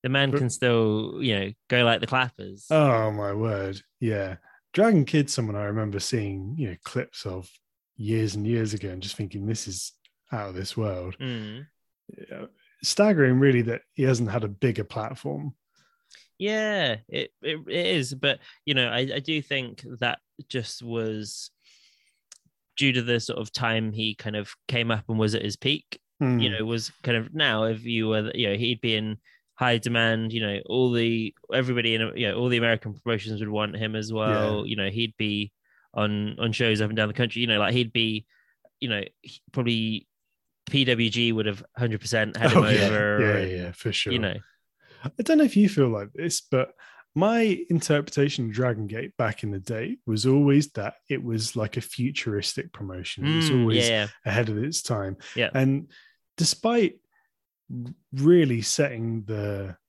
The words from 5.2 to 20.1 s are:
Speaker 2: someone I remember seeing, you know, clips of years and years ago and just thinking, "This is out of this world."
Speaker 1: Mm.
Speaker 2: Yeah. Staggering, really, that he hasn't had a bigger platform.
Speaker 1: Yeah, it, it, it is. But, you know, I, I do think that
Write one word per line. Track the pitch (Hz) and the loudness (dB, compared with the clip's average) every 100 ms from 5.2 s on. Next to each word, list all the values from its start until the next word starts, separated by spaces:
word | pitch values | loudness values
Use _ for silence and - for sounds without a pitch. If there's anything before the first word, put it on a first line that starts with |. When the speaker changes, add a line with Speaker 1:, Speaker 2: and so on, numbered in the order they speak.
| 143 | 2
Speaker 2:
someone | - 110 104 | -2 -2 -4
I | |
remember | 104 110 107 98 | -2 -2 -2 -4
seeing, | - 120 101 95 95 156 | -4 -4 -4 -6 -8 -6
you | 113 | -6
know, | 87 | -8
clips | - 123 - - 98 | -8 -8 -8 -12 -10
of | 92 92 _ _ _ _ - | -10 -12 _ _ _ _ -10
years | 107 113 110 | -2 0 0
and | 104 104 | -2 -2
years | 117 110 | 0 -2
ago | 104 98 | -4 -8
and | 92 | -8
just | 98 - | -10 -8
thinking, | 101 104 101 | -8 -6 -4
"This | 117 - | -6 -6
is | 92 - _ _ _ _ | -10 -12 _ _ _ _
out | 117 101 | -8 -8
of | 92 | -8
this | 95 - | -8 -4
world." | 107 92 90 90 | -4 -4 -8 -10
Speaker 1:
Mm. | 131 117 107 113 151 _ _ _ - - - | -10 -8 -10 -14 -18 _ _ _ -20 -20 -18
Speaker 2:
Yeah. | - - _ _ _ | -16 -16 _ _ _
Staggering, | - - 208 175 131 127 | -4 4 4 6 6 6
really, | 139 123 | 6 4
that | 113 117 _ | 2 -4 _
he | - | 0
hasn't | 131 120 113 | 2 2 0
had | 113 | -2
a | 107 | -4
bigger | 101 123 110 | 0 0 0
platform. | 101 - 110 131 143 143 147 - _ _ _ _ _ - _ _ | -6 -6 -8 -8 -8 -6 -8 -12 _ _ _ _ _ -20 _ _
Speaker 1:
Yeah, | 247 220 214 202 143 110 _ | -4 -2 -2 0 0 -2 _
it, | - - _ | -8 -8 _
it, | 147 156 113 | -8 -6 -6
it | 139 175 | -2 0
is. | 175 127 | 0 -2
But, | 135 143 135 - - | -2 -2 -2 -10 -12
you | 147 | -2
know, | 135 120 | 0 2
I, | 117 135 | 0 -2
I | 143 | -4
do | 135 156 | -4 -4
think | - 139 123 - 123 120 | -2 -4 -4 -12 -16 -6
that | 120 | -4